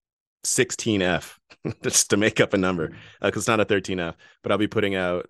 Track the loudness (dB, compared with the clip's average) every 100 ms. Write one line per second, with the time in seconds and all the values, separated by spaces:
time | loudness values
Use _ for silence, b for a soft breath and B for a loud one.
0 | _ _ _ _ -4 -2 -2 -2 0 2
1 | 2 0 -4 -20 _ -10 -10 -6 0 0
2 | 2 2 2 2 2 2 0 0 -4 B
3 | B B -2 -2 0 2 2 0 0 -4
4 | -6 -8 b b -2 0 0 0 -2 0
5 | -2 -4